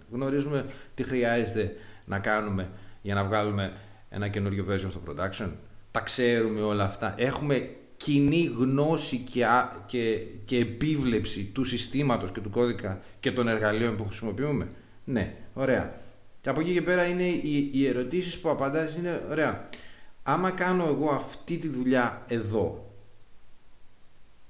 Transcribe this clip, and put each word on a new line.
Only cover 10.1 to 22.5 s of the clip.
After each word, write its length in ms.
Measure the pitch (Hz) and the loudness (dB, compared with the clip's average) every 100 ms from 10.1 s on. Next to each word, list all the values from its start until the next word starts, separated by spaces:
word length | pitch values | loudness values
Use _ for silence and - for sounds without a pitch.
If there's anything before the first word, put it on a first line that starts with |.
| 98 - - - | 0 -2 -12 0
και 120 | 123 | 2
επίβλεψη 840 | 110 104 151 147 127 107 - - | 2 0 0 2 2 2 0 -4
του 200 | 101 135 | -4 -2
συστήματος 680 | 123 120 - 131 139 113 92 | -2 -2 -2 0 2 2 0
και 80 | 104 | -6
του 100 | 98 | -2
κώδικα 500 | 113 120 98 98 95 - - | 2 2 2 -4 -6 -10 -4
και 120 | 127 | -2
των 160 | 127 113 | 2 2
εργαλείων 480 | 110 107 110 117 107 | 4 2 4 2 0
που 100 | 101 | -4
χρησιμοποιούμε. 640 | - 110 101 147 120 82 - - - - | -4 -6 -2 0 0 -2 -10 -20 -14 -4
Ναι, 280 | 120 87 - - | -2 -2 -6 -12
ωραία. 400 | 131 131 110 78 - - - - - | -2 2 2 0 -8 -16 -18 -20 -8
Και 80 | 135 | -2
από 100 | 135 | 0
εκεί 140 | 170 | 2
και 80 | 175 | 2
πέρα 240 | 160 180 175 | 2 2 4
είναι 180 | 180 | 2
οι, 460 | 180 156 147 147 143 | 2 2 0 0 2
οι 140 | 131 135 | 2 4
ερωτήσεις 520 | 120 123 180 175 - | 2 0 -2 -2 -4
που 100 | 160 | -2
απαντάς 460 | 139 139 156 156 160 | 0 0 0 -2 -2
είναι, 300 | 175 165 - | -4 -4 -2
ωραία, 360 | 151 135 92 - - - - - - | 0 0 0 -8 -14 -14 -16 -16 -8
άμα 280 | - 160 185 | 0 2 2
κάνω 340 | 185 180 180 160 | 2 2 4 4
εγώ 240 | 135 151 | 2 2
αυτή 480 | 135 - - - 170 | 2 -2 -10 -6 -4
τη 100 | 160 | -2
δουλειά 540 | 127 127 127 117 107 - | 0 4 4 4 -2 -4
εδώ, 640 | 117 101 | -2 0